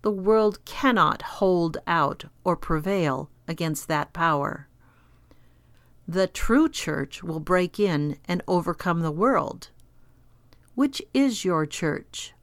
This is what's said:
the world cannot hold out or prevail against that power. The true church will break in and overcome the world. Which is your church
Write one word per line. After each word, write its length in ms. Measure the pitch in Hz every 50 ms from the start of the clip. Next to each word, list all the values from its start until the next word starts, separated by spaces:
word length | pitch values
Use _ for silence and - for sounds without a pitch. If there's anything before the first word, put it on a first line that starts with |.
| -
the 80 | 220
world 520 | 208 190 185 208 220 220 214 214 202 - -
cannot 580 | - - - - 269 240 202 165 151 - -
hold 560 | - - - - 202 190 185 175 170 165 160 - -
out 380 | - 170 165 147 139 - - - - _ _ _
or 100 | 185 175
prevail 760 | - - - 170 156 151 190 202 196 165 147 131 131 143 - - _ _
against 440 | - 170 - 175 160 156 - - -
that 240 | 165 147 151 - _
power. 560 | 165 170 165 156 143 139 - - - 143 _ _ _ - - _ _ _ _ - _ _ _ - - - - _ _ _ _ - - _ _ _ - _
The 200 | - 165 185 190
true 420 | 185 _ - - - 226 277 320 311
church 520 | - - - - 151 143 143 135 - - -
will 180 | 170 160 160
break 400 | 151 170 185 180 180 175 - -
in 340 | 208 196 165 147 147 147 143 - -
and 180 | - 180 185 -
overcome 540 | - 185 175 160 170 170 - - 185 170 170
the 100 | 165 160
world. 580 | 147 160 208 262 262 185 - - - - - - _ - - _ _ - - - - _ - - - _ _ _ - _ _ _ -
Which 260 | - 277 285 277 - - _ _
is 300 | 262 277 269 226 - -
your 220 | 185 180 160 156
church 680 | 151 - - - 156 147 - - _ - - - - - _